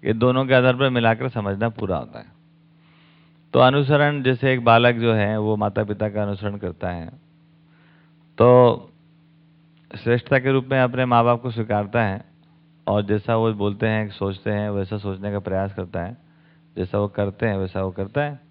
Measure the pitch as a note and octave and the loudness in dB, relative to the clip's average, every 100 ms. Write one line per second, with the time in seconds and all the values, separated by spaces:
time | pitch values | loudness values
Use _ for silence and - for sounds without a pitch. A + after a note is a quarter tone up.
0 | - A2+ B2 B2+ C3 C3 B2+ B2 C3+ B2 | -2 0 2 2 2 4 4 2 0 2
1 | A#2 A2+ C3 A#2+ G2+ G2 A#2 A2 F#2+ E2+ | 2 0 -2 -4 -4 -2 -4 -4 -6 -4
2 | A1+ A1+ - _ _ _ _ _ _ _ | -6 -16 -20 _ _ _ _ _ _ _
3 | _ _ _ _ _ B2+ B2+ C#3 C3+ D3 | _ _ _ _ _ 4 6 4 2 2
4 | D3 D3 C3 B2 C3+ C3 A#2 A#2 A#2+ A#2 | 2 0 -2 0 0 2 6 6 6 2
5 | A#2 A2 G#2 G#2+ G#2+ G#2+ G#2+ G2 G#2 G2+ | 2 2 2 0 0 0 -2 -2 -4 -4
6 | G#2+ G#2 G#2 G2 G#2 G2+ G2+ F2 F2+ F2 | -4 -4 -4 -4 -6 -6 -10 -8 -8 -8
7 | E2 - _ _ _ _ _ _ _ _ | -12 -18 _ _ _ _ _ _ _ _
8 | _ _ _ - A#2 B2 B2 A2+ - _ | _ _ _ 2 6 8 6 4 -6 _
9 | _ _ _ _ _ _ _ _ _ - | _ _ _ _ _ _ _ _ _ -8
10 | A#2 A#2+ - C3+ C3 C3+ B2+ C3+ B2 B2+ | 0 0 2 0 2 0 0 0 0 0
11 | B2+ A#2+ A#2 A#2+ B2+ A#2 G#2+ G#2 G2+ A#2 | 2 4 4 2 -2 -6 -2 -2 -2 0
12 | G#2+ G2 - _ _ _ _ _ - G#2 | -2 -2 -10 _ _ _ _ _ -4 -2
13 | G2+ G#2 G#2 A2+ A2+ G#2+ G2+ G2 A2 A2 | 0 -2 0 0 0 0 -4 -2 -2 -2
14 | G#2 F#2+ G2 F#2+ - G#2 G#2 G2+ F#2+ G#2+ | -4 -6 -6 -6 -4 -4 -4 -4 -6 -6
15 | G2+ F#2+ G2+ G2+ F#2 F#2+ G2 G2 F#2 F2+ | -8 -8 -6 -6 -4 -4 -4 -6 -8 -8
16 | F2 - _ _ _ _ _ - F#2 G#2 | -8 -12 _ _ _ _ _ -8 -4 -2
17 | G2+ - G2+ G2 A2+ G2 F#2 F#2+ F#2+ F#2 | -4 -2 -6 -2 -4 -2 -4 -6 -6 -6
18 | G2 A#2 D3 C#3+ _ | -8 -4 -6 -8 _